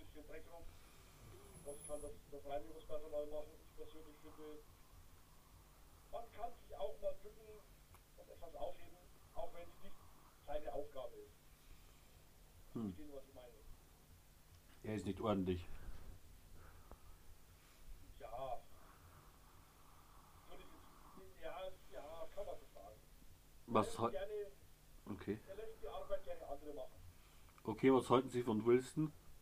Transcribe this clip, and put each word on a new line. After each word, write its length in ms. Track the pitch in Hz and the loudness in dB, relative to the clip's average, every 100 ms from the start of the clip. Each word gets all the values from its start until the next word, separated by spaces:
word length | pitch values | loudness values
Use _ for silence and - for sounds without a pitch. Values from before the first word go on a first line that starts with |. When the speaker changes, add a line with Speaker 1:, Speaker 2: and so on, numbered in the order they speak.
Speaker 1:
bisschen 240 | 156 - - | -10 -10 -8
Dreck 160 | 156 - | -8 -6
rum. 120 | 170 160 - - - - - - - - - - | -8 -8 -8 -14 -14 -16 -14 -12 -12 -12 -10 -6
Das 100 | 143 - | -6 -2
kann 140 | 147 | -2
das, 100 | 147 - - | -2 -6 -8
das 140 | 143 143 | -8 0
Reinigungspersonal 760 | 143 160 156 156 151 156 147 147 | 0 0 -4 2 2 4 2 2
machen. 240 | 151 151 - | 0 -2 -8
Ich 160 | - - | -12 -8
persönlich 400 | 156 156 151 151 | -6 -6 -10 -12
finde, 360 | 151 151 151 151 - - - - - - - - - - - - - - - | -12 -8 -8 -8 -12 -16 -16 -14 -14 -16 -16 -18 -16 -18 -18 -16 -16 -16 -6
man 120 | - - | -4 -4
kann 200 | - 240 - | 0 0 0
sich 200 | - - | -6 2
auch 200 | - - | 2 4
mal 120 | 202 - | 4 4
bücken 380 | - - 427 415 - - - - - - | -2 -10 -12 -14 -14 -18 -16 -18 -16 -16
und 120 | - | -14
etwas 260 | - - - | -8 -6 0
aufheben, 420 | - - - - - - - - | 2 2 -4 -8 -14 -16 -4 2
auch 180 | - | 4
wenn 140 | - - | 2 -4
es 160 | - | -4
nicht 120 | - - - - - - - | -2 -4 -6 -16 -16 -12 2
seine 260 | - - | 2 4
Aufgabe 420 | - 196 - - 427 | 2 0 -2 -4 -6
ist. 200 | - - - - - - - - - - - - - - - | -12 -14 -18 -18 -16 -16 -16 -16 -18 -18 -18 -18 -18 -16 -4
Speaker 2:
Hm. 200 | 123 107 | 0 0
Speaker 1:
Verstehen, 200 | 90 - - | -2 -6 -8
was 120 | - | -10
ich 60 | - | -12
meine? 220 | - - - - - - - - - - - - - - | -14 -14 -14 -14 -14 -18 -18 -18 -18 -20 -18 -18 -16 -6
Speaker 2:
Er 120 | 107 107 | 0 2
ist 100 | 95 | 2
nicht 140 | 92 | 4
ordentlich. 480 | 110 98 92 87 - - - - - - - - - - - - - - - - - - - - - - - - - - | 8 8 8 6 4 -2 -2 -4 -4 -8 -10 -14 -12 -12 -12 -14 -12 -12 -12 -12 -12 -12 -14 -16 -18 -14 -10 -10 -10 -10
Speaker 1:
Ja. 400 | - - - - - - - - - - - - - - - - - - - - - - - | -6 -2 0 0 -2 -12 -14 -16 -16 -16 -16 -18 -18 -18 -18 -18 -18 -16 -16 -16 -16 -16 -8
Würde 160 | - | -8
ich 60 | - | -8
jetzt, 720 | - - - - - - - | -12 -14 -14 -14 -12 -12 -4
ja, 240 | - - 554 - - | -2 0 -2 -4 -6
ja, 360 | - 587 659 - | -8 -6 -2 -2
kann 120 | - - | 0 0
man 100 | - | 0
so 60 | - | -4
sagen. 220 | - - - - - - - - - - | -12 -12 -14 -14 -14 -14 -14 -14 -12 8
Speaker 2:
Was 200 | 113 107 | 8 8
Speaker 1:
Er 40 | |
lässt 80 | - | 6
Speaker 2:
hal-, 120 | 117 | 6
Speaker 1:
gerne, 400 | - 202 214 208 - - - - - - | 4 0 0 -2 -8 -16 -18 -16 -12 -6
Speaker 2:
okay. 280 | 98 - 110 - | -4 0 -2 -2
Speaker 1:
er 80 | - | -6
lässt 260 | - - | -6 -4
die 60 | - | -4
Arbeit 360 | - - - | -2 2 2
gerne 240 | - - - | 4 -2 -2
andere 260 | - 151 | -4 -4
machen. 220 | - 127 - - - - - - - - | -6 -6 -8 -12 -14 -16 -16 -16 -6 -2
Speaker 2:
Okay, 280 | 104 131 | 8 12
was 160 | 131 120 | 12 12
halten 200 | 127 131 | 10 10
Sie 120 | 123 | 4
von 220 | 123 107 117 | 6 8 12
Wilson? 460 | 123 131 156 156 - - - | 10 10 4 2 2 -14 -14